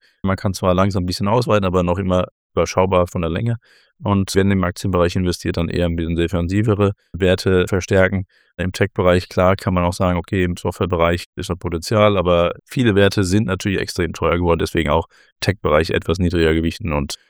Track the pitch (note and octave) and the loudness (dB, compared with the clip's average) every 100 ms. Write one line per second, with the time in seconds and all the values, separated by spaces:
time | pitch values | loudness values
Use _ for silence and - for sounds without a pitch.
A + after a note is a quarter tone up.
0 | _ _ F#2+ F#2+ G2+ F2+ F#2+ F2+ G2 F#2+ | _ _ -4 -2 -2 -2 2 2 2 0
1 | F2+ F2+ G2+ A#2+ A#2 G#2+ F#2+ F2+ F2 F2+ | -4 -2 0 0 2 0 2 0 0 0
2 | F#2 F2+ - _ _ - E2 - F#2+ F#2 | 0 0 -2 _ _ -2 0 0 2 2
3 | F2 - E2 E2+ A#2 A#2 _ _ _ _ | 0 -2 -4 -4 -4 -6 _ _ _ _
4 | G#2+ G2 F#2+ G2 G2 G2 F2+ - G2 F2+ | -2 0 0 0 2 2 0 -4 -2 0
5 | F2 F#2+ F2+ F2 F2 F2 E2+ - F2 E2+ | 0 0 -2 -2 -4 -4 -2 -2 -2 -2
6 | E2 E2+ E2+ F2 F2 G2 A2+ G2+ G2+ G2 | -2 -2 -2 -2 -2 0 0 2 0 -2
7 | _ F2 F#2 F2+ G2 F#2 F2 F#2+ - G2 | _ -2 0 2 2 2 2 -2 0 2
8 | F#2+ G2 F#2+ _ _ - F#2 - G2+ - | 2 0 -6 _ _ -8 -6 -2 -2 0
9 | F2+ F2+ - - F#2 G2 - F#2 F2 F2 | 2 2 0 0 2 0 0 0 0 0
10 | F#2 F2 - G2 F2+ E2+ F2+ - F2+ F2 | -2 -2 -2 -2 -2 -2 -6 -4 -2 2
11 | E2+ F2 - - - F2 F2 E2 - A2 | 2 0 -4 -10 -8 -6 -6 -6 -2 2
12 | G#2+ G2 F2 F2 F2 - - - A#2+ G2 | 4 2 2 2 2 -2 -6 -2 2 4
13 | G2 G#2 F#2 G2+ F#2 F#2+ G#2 F#2 - - | 4 2 2 2 0 -2 -2 -2 -4 -4
14 | E2+ - E2 F2 F2 E2 E2+ E2 D2 D#2+ | -4 -2 0 0 2 0 0 -2 0 0
15 | - _ _ _ - G2 D#2+ D2+ E2 - | -2 _ _ _ -4 -2 2 2 2 -2
16 | - E2+ F2+ E2+ D#2+ D#2+ E2 - - D2 | -2 -2 0 2 2 2 0 -4 -4 -4
17 | C#2+ - | -4 -8